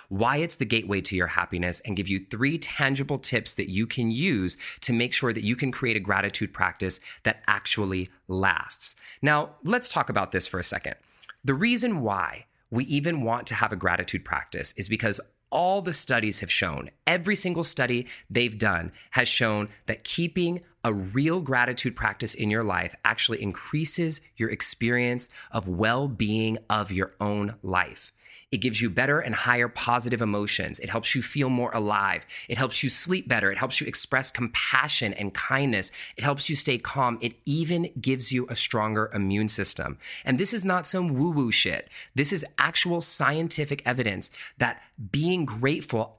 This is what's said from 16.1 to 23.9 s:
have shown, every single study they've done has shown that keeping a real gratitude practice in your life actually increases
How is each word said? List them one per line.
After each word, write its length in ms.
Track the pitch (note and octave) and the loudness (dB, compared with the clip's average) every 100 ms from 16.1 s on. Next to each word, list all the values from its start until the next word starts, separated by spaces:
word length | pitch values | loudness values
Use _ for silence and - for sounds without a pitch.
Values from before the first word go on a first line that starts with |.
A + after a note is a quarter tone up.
| A#2+ G#2+ F#2+ | 2 2 0
have 100 | F2+ | 0
shown, 400 | - F#2 C#2+ - - - | 0 0 -4 -8 -4 0
every 280 | F3 F3 G3+ | 0 2 2
single 280 | F3+ E3+ | 2 0
study 420 | D#3+ - B2 A#2+ B2 - - | 0 2 2 0 -4 -12 -2
they've 300 | A2+ A#2+ A2 | 0 0 2
done 320 | G#2+ F2 E2+ - - | 0 0 -2 -10 -2
has 160 | - A#2+ | 2 4
shown 420 | - A#2 G#2+ G#2 - - | 4 2 2 -2 -6 -8
that 160 | G#2+ | -6
keeping 580 | - - E3+ F3+ E3+ F3+ - _ A#2+ | -4 -2 -2 0 0 -2 -8 _ -2
a 80 | |
real 480 | G2+ F#2 A#2 D3+ F3+ | 0 0 2 2 2
gratitude 540 | C#3 B2+ B2 B2 B2+ - | 2 2 2 0 -2 0
practice 380 | A2+ G2 A2+ | -2 -2 -4
in 160 | - G#2+ | 0 0
your 140 | G#2+ | 2
life 320 | A2 F2+ F2 - | 0 0 -2 -2
actually 380 | G#2+ A2 - A2+ | 0 2 0 -2
increases 800 | G2+ - - D3+ D#3+ | -4 -6 -6 -2 0